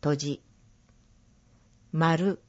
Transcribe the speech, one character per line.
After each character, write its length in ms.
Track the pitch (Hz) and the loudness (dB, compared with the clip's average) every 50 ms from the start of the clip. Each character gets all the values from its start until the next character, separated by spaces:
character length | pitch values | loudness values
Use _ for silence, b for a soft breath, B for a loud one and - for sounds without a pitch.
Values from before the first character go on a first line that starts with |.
閉 140 | - 151 147 | 0 0 -2
じ。 260 | 143 147 143 143 - _ _ - _ _ _ _ _ _ _ - _ _ _ _ _ _ _ _ _ _ _ _ _ _ _ _ _ _ - | 0 -2 -6 -6 -8 _ _ -20 _ _ _ _ _ _ _ -20 _ _ _ _ _ _ _ _ _ _ _ _ _ _ _ _ _ _ -8
丸。 480 | - 160 165 165 165 160 180 202 185 - _ | -2 0 2 2 2 2 2 0 -2 -2 _